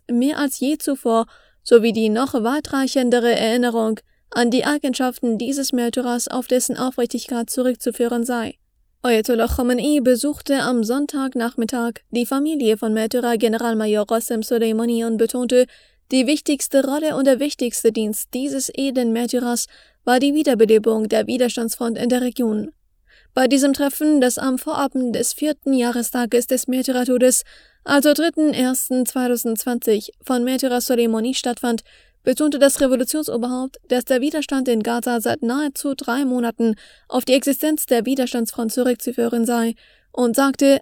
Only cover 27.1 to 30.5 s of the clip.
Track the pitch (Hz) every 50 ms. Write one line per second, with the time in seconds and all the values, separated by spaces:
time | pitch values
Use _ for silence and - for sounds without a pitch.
27.1 | 254 247 247 254 247 - - - - - - _ _ _ - - - 285 277 294
28.1 | 294 294 311 339 320 - 311 302 - - 254 254 262 - - - 262 254 247 -
29.1 | - 262 254 247 247 233 - 233 226 220 - 254 240 247 - - 214 202 - -
30.1 | - _ - - 262 247 240 254